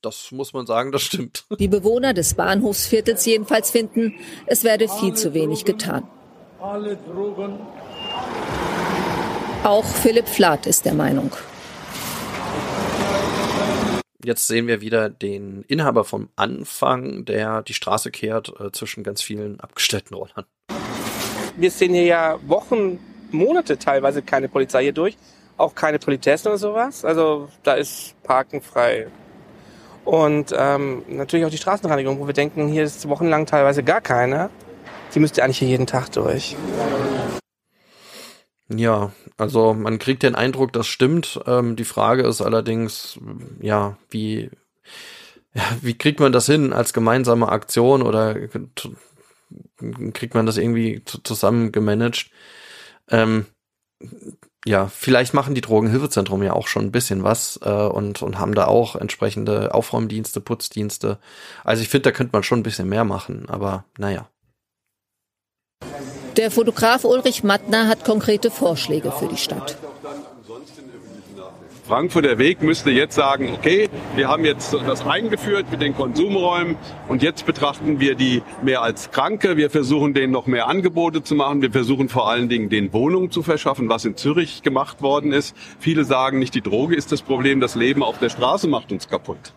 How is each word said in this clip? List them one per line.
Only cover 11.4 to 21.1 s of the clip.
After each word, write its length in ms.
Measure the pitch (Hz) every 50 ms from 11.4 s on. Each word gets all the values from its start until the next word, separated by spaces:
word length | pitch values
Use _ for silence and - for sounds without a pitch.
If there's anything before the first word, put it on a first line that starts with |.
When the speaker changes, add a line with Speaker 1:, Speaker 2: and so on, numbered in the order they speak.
| - - - - - - - - - - - - - - - - - - - - - - - - - - - 208 202 - 202 208 208 202 202 202 202 - 202 196 196 - - - - - 226 220 - - - - - _ _ _ -
Speaker 1:
Jetzt 240 | 117 117 - -
sehen 200 | - 113 117 117
wir 120 | 117 117 104
wieder 300 | 104 107 113 113 110 107
den 540 | - _ - 101 101 101 101 98 98 98 98
Inhaber 380 | _ - 160 156 139 123 117 101
vom 240 | - - 107 107 - _
Anfang, 880 | - 98 113 127 139 - - - - - 127 127 127 127 139 139 - -
der 360 | - 107 107 107 110 110 110
die 120 | 107 - 117
Straße 360 | - - - 98 110 - -
kehrt, 440 | - - - 107 110 113 104 - - -
äh, 120 | 104 101
zwischen 320 | - - 113 101 - - 101
ganz 180 | 101 101 -
vielen 380 | - - 107 104 107 104 101 -
abgestellten 560 | - - _ - - - - 101 - - 98
Rollern. 300 | 95 95 - _ - 98 _ _ _ _ - - - - - - - - -